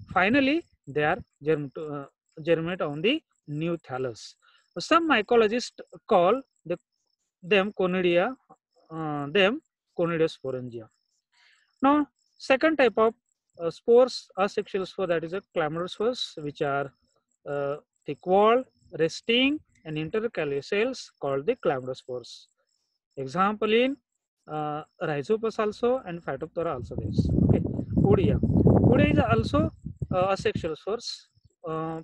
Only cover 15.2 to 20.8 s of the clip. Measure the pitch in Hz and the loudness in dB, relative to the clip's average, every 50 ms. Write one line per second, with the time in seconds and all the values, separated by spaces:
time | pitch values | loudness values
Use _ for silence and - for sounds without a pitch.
15.2 | 165 160 175 196 - _ _ 180 156 147 160 170 180 185 - - 214 247 254 - | -2 -6 -8 -10 -10 _ _ -2 -2 -2 -4 -6 -6 -8 -6 -4 -4 -4 -2 -4
16.2 | - - - 160 147 147 139 - 156 143 139 139 139 - - _ _ _ _ _ | -8 -10 -10 -10 -10 -10 -6 -4 -2 -2 0 -2 -4 -6 -10 _ _ _ _ _
17.2 | _ _ _ _ _ 147 143 143 143 139 147 151 - _ _ _ _ - 143 - | _ _ _ _ _ -8 -6 -4 -4 -4 -6 -8 -10 _ _ _ _ -10 -10 -8
18.2 | - 175 185 202 208 220 240 262 262 - _ _ _ _ 175 151 165 160 - - | -2 2 4 6 6 6 4 2 -2 -6 _ _ _ _ -2 -2 -2 -2 -2 -4
19.2 | - - 233 247 262 277 302 311 - _ _ _ _ 160 151 151 156 160 - 220 | -2 0 2 2 2 2 0 -4 -8 _ _ _ _ -8 -6 -6 -6 -4 -4 -4
20.2 | 220 226 - 185 156 143 139 139 139 - 202 202 | -4 -4 -4 -4 -4 -4 -4 -6 -4 -4 -2 -2